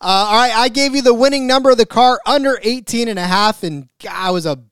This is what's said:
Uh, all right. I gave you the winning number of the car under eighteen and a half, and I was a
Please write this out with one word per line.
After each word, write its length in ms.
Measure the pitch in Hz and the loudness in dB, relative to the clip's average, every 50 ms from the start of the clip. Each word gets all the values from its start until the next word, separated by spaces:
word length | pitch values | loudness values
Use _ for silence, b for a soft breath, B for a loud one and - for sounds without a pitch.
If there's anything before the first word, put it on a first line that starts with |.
Uh, 260 | - 180 190 196 208 214 | -4 0 0 0 2 2
all 40 | 214 226 | 2 2
right. 180 | 247 247 220 | 2 2 2
I 140 | 220 247 262 | 0 0 0
gave 260 | 226 277 277 277 262 | 0 -2 -2 -2 0
you 60 | 277 | 0
the 120 | 247 247 240 | 2 2 2
winning 320 | 226 262 277 277 277 262 | 4 2 2 0 0 -2
number 240 | 254 262 269 262 269 | 0 0 2 4 2
of 60 | 254 226 | 4 4
the 80 | 226 | 2
car 360 | - - 226 247 254 247 - - | 0 2 2 2 2 2 0 -2
under 320 | 220 277 285 269 269 254 - - | -2 0 0 0 0 -2 -2 -4
eighteen 460 | 220 247 254 214 - - 233 233 233 | -4 -6 -6 -8 -6 -6 -4 -4 -4
and 100 | 208 185 | -4 -4
a 60 | 180 | -4
half, 380 | 180 185 196 208 214 214 - - | -2 0 2 2 0 -2 -2 -8
and 260 | 170 151 143 131 _ _ _ - 202 | -10 -10 -10 -14 _ _ _ -16 -14
I 220 | - - 190 185 | -10 -6 -4 -4
was 140 | 185 180 156 | -4 -2 -2
a 120 | 160 143 131 117 110 | -4 -6 -8 -10 _